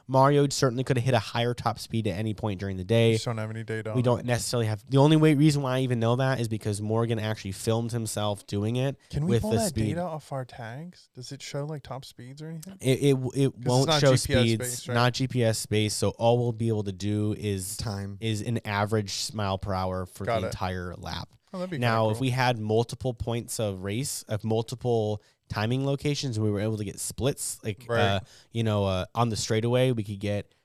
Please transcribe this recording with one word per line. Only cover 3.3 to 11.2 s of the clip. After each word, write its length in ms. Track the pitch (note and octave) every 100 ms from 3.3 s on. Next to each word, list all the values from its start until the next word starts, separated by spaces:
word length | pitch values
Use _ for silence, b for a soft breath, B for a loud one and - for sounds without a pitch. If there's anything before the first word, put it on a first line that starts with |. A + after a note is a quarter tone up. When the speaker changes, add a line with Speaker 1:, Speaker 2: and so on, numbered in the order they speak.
| A2+
Speaker 2:
have 140 | A2
any 120 | A2
data 260 | A2 A2 A2
Speaker 1:
We 40 | A2
Speaker 2:
on 40 |
Speaker 1:
don't 180 | B2 A#2+
Speaker 2:
it. 40 | A#2+
Speaker 1:
necessarily 380 | A#2 - A#2+ A2
have. 160 | G#2+ -
The 80 | C#3
only 220 | D3 D#3
way, 160 | D#3
reason 260 | C#3+ D#3 C#3+
why 160 | C3+ B2+
I 40 |
even 180 | C3 B2
know 160 | A2+ B2
that 240 | C3 C3
is 80 | A2+
because 320 | A2 A2 G2+
Morgan 380 | G#2 A2 A#2 A2+
actually 340 | G#2+ G#2+ G2
filmed 400 | F#2+ - A2+ A#2
himself 540 | A#2 A2 G#2+ G#2 G2+ -
doing 300 | G2+ G#2 B2
it 200 | C3+ C3+ b
Speaker 2:
Can 160 | D3 D#3+
we 60 |
Speaker 1:
with 100 | A#2
Speaker 2:
pull 80 | G2+
Speaker 1:
the 80 | A2+
Speaker 2:
that 100 | G#3
Speaker 1:
speed. 200 | B2 G#2+
Speaker 2:
data 140 | E3+
off 300 | F3 D#3 -
our 140 | C3+ B2+
tags? 640 | - A2+ B2+ E3+ - _
Does 180 | -